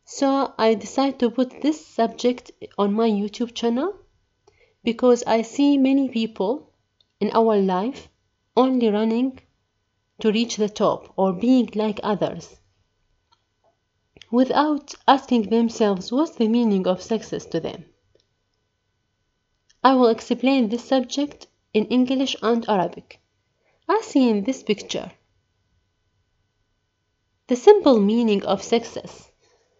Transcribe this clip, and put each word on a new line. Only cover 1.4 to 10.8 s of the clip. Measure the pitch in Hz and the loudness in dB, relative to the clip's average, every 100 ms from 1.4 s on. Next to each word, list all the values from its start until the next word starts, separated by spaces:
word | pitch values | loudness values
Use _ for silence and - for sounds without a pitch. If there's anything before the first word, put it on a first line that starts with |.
| 254 - | -4 -4
this | 285 311 | -4 -4
subject | - - 226 - 247 247 - - - - | -6 -2 -2 -2 -4 -4 -10 -20 -12 -4
on | 202 | -2
my | 214 226 | 0 0
YouTube | 202 208 - 233 | 0 -4 -6 -8
channel | - 233 240 349 403 _ _ _ _ _ _ _ _ | -4 -4 -2 -4 -8 _ _ _ _ _ _ _ _
because | 233 233 254 240 - | -6 0 2 2 2
I | 226 | -2
see | 226 - 285 285 | -2 0 2 4
many | 262 277 262 | 4 2 0
people | 226 220 - 190 294 - _ _ _ _ - | -2 -4 -4 -4 -4 -8 _ _ _ _ -6
in | 202 | -2
our | 226 226 208 | 2 2 2
life | 190 185 226 - - _ _ _ _ - | 2 0 -4 -8 -16 _ _ _ _ 0
only | 262 254 226 | 2 2 0
running | 208 226 226 262 254 _ _ _ _ _ _ _ - | 0 0 0 -2 -6 _ _ _ _ _ _ _ -4
to | 220 | 0
reach | 214 240 - | 0 -2 -2
the | 208 | -4
top | 208 | 0